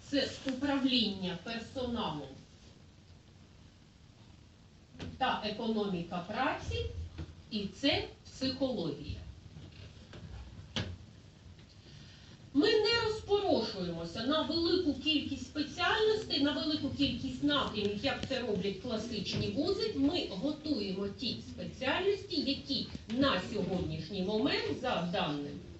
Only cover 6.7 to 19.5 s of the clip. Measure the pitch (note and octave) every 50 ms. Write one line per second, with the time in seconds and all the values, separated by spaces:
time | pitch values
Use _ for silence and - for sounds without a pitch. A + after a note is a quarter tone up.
6.7 | A#3 A#3 - - - - - - - - - - - - - - A3+ G#3 G3 -
7.7 | - - - C#4+ F4 G4+ - - - - - - - - C4 C4 - - C#4 B3
8.7 | A3+ F3+ E3+ D3+ - D3+ D3 - - - - - - - - - - - - -
9.7 | - - - - - - - - - - - - - - - - - - - -
10.7 | - - - - - - - - - - - - - - - - - - - -
11.7 | - - - - - - - - - - - - - - - - - C#4 F4 A4+
12.7 | A4+ G#4+ G#4+ A4 A#4 A#4 A4+ G#4+ G#4+ - - G4 G4+ G#4 G4+ F4 C#4+ B3 A3 A3
13.7 | G#3 F#3 F3 E3+ E3 E3 E3+ E3+ - A3 A#3 C4 D#4 D#4 - A#3 E4 E4+ E4+ F4
14.7 | F4 F#4 F4+ D4+ - - - D4+ D4+ C#4 - - C#4 - - - - D4 - -
15.7 | - - F4 F4+ G#4+ A4 G#4+ G#4+ G#4+ - - - - C#4 C#4 D4 C#4 D#4+ D#4+ D4+
16.7 | D#4 C#4+ C#4+ C4 - - C#4 B3+ A3 A#3 C4 C4 B3+ - C#4 C#4+ - - - A3
17.7 | G#3 G#3 G3+ G#3 G#3 - - C4+ B3 - - - C4 B3 A#3+ A3+ G3+ F3+ F#3 G3+
18.7 | F#3 - - B3 A3 G#3+ A#3 - A#3 F#3+ F3+ - - G3+ G#3 G#3